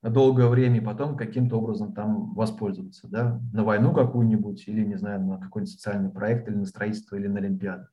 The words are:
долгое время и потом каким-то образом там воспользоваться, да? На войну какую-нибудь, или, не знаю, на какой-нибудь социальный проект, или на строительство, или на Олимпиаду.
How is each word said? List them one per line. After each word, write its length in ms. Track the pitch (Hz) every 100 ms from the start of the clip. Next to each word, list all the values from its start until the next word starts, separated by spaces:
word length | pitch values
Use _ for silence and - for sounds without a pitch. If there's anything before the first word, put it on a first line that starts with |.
долгое 460 | - 117 131 127 120
время 300 | 123 127 120
и 20 |
потом 320 | 110 104 147 135
каким-то 420 | 110 127 120 113
образом 340 | 110 101 104
там 400 | - 107 104 -
воспользоваться, 760 | 92 110 - 104 92 92 - -
да? 320 | 101 120 117 -
На 120 | 104
войну 300 | 107 104 123
какую-нибудь, 680 | 147 123 123 113 107 101 98 -
или, 160 | 107
не 120 | 104 98
знаю, 240 | 104 101 95
на 120 | 95
какой-нибудь 340 | 95 104 98
социальный 360 | - - 101 95
проект, 380 | 95 104 120 117
или 80 | 104
на 100 | 95
строительство, 500 | - 104 107 - 101
или 120 | 101
на 100 | 101
Олимпиаду. 460 | 98 95 98 90 -